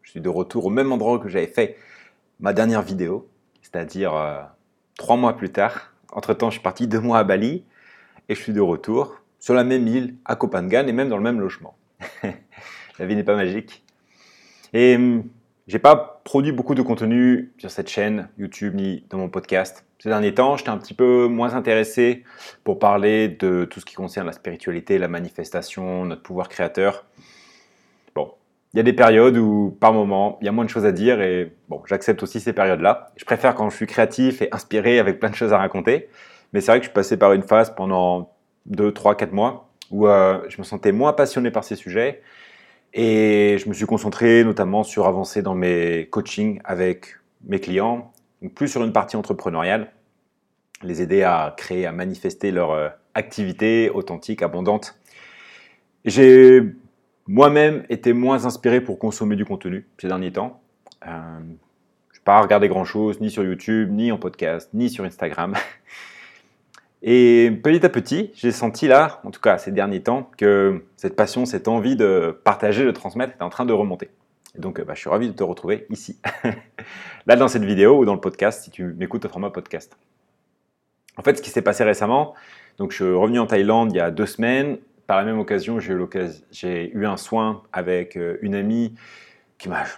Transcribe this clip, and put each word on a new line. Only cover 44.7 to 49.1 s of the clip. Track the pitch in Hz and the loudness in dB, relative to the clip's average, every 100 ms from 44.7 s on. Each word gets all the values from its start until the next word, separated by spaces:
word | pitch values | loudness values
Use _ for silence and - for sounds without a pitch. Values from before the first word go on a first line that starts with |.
| 104 | -2
sur | 107 - 95 | -2 0 0
avancer | 92 95 107 | 0 -4 -6
dans | 98 92 | -4 -2
mes | 90 87 85 85 80 | -2 0 -2 -4 -4
coachings | 110 - - 107 98 | -8 -8 -4 -4 -4
avec | - 90 92 90 - - _ _ 95 | -8 -4 -4 -4 -12 -20 _ _ -8
mes | 98 | -6
clients, | 92 92 110 120 120 _ _ _ | -4 -2 -2 -4 -10 _ _ _
donc | - | -18
plus | - 147 | -6 -4
sur | - | -2
une | 117 | 0
partie | - - | 0 -2